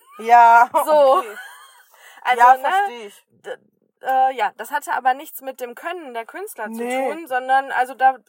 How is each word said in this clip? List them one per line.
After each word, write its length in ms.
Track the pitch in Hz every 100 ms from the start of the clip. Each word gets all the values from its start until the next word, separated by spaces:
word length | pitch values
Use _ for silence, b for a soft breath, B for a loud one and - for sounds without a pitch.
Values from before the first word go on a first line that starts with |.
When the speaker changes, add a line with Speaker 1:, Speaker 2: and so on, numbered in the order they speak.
| _ -
Speaker 1:
Ja, 500 | 226 240 233 233 240 320
Speaker 2:
So. 340 | 302 302 269 269
Speaker 1:
okay. 160 | 226 214 B B B B B B B B
Speaker 2:
Also, 180 | - 247
Speaker 1:
Ja, 120 | 247 262
Speaker 2:
ne, 40 |
Speaker 1:
versteh 460 | - 381 403 240 208
ich. 200 | - _
Speaker 2:
d-, 260 | 180 - - _ _ _ _
äh, 320 | - 262 262
ja, 180 | 247 202 -
das 120 | 220
hatte 220 | 285 339
aber 220 | 254 254
nichts 260 | 262 320 -
mit 180 | 269 254
dem 120 | 247
Können 380 | 240 330 359 285
der 140 | 233 226
Künstler 400 | 320 415 - 214
zu 160 | 226
Speaker 1:
Nee. 260 | 240 254 269
Speaker 2:
tun, 160 | 311 311
sondern, 460 | 254 254 269 277
also 220 | - 254
da, 220 | 247 262 254